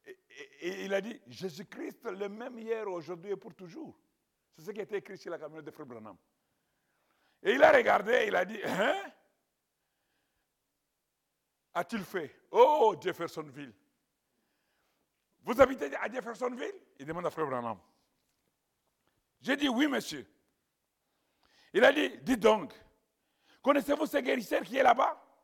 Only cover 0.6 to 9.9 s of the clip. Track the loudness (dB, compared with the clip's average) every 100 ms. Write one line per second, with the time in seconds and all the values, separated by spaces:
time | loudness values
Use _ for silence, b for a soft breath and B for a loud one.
0.6 | -8 -6 -4 -4 -4 -12 -16 -10 -10 -10
1.6 | -16 -12 -12 -10 -10 -8 -8 -10 -14 -12
2.6 | -6 -4 -4 -8 -8 -12 -8 -8 -8 -18
3.6 | -18 -16 -16 -18 _ _ _ _ _ -18
4.6 | -14 -10 -6 -8 -8 -14 -10 -10 -10 -12
5.6 | -14 -14 -14 -14 -16 -20 _ _ _ _
6.6 | _ _ _ _ _ _ _ _ 0 6
7.6 | 8 8 6 2 4 2 2 0 -2 -6
8.6 | -4 0 0 -2 -6 -18 _ _ _ _
9.6 | _ _ _